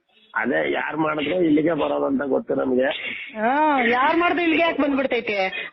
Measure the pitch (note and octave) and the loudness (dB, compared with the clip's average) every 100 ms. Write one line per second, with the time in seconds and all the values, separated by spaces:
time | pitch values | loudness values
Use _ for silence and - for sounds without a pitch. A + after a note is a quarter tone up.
0 | _ _ _ - A2+ D#3 D3+ - C3+ D3+ | _ _ _ -4 0 0 0 -2 -4 -2
1 | D#3 D#3 C#3+ F3+ E3 D3+ D#3 D#3+ D3+ C#3+ | -2 0 -2 0 4 4 2 0 0 0
2 | C#3+ C3+ C#3+ C3+ - C3+ C3+ B2+ C3 - | 0 -2 0 -2 -2 -2 0 2 0 -2
3 | - - - A3 A3 C#4 D#4 C#4+ A#3 B3 | -8 -10 -12 -4 -2 2 2 2 2 2
4 | C#4 E4 F4 F4 E4+ D#4 E4 D#4+ C#4+ C4+ | 2 2 2 2 0 2 2 0 0 0
5 | C4+ A#3+ A3 G3+ F#3+ - - | 0 -2 -2 -2 -2 -4 -4